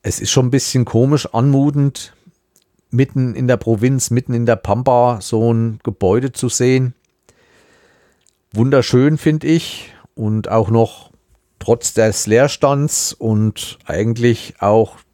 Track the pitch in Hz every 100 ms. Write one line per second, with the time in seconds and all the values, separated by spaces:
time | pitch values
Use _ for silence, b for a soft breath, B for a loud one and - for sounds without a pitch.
0 | 104 - 113 - 127 139 - 131 117 113
1 | 135 147 - 113 135 139 143 143 139 -
2 | - _ _ _ _ _ _ _ _ 120
3 | 131 131 127 - 123 120 113 110 123 135
4 | - 120 127 120 120 113 - 107 127 123
5 | 123 113 - 110 117 117 113 107 - 98
6 | 95 110 131 - 123 - 127 131 127 -
7 | _ _ _ b b b b b b b
8 | b b b _ _ 107 135 139 - 127
9 | 139 156 160 151 143 160 - - - B
10 | _ - 107 110 - 113 104 113 113 -
11 | - _ _ _ _ _ - 117 - -
12 | 110 - - 110 143 - 143 143 151 -
13 | - - 113 107 107 - - - - 80
14 | 110 117 120 113 - - 98 110 110 -
15 | _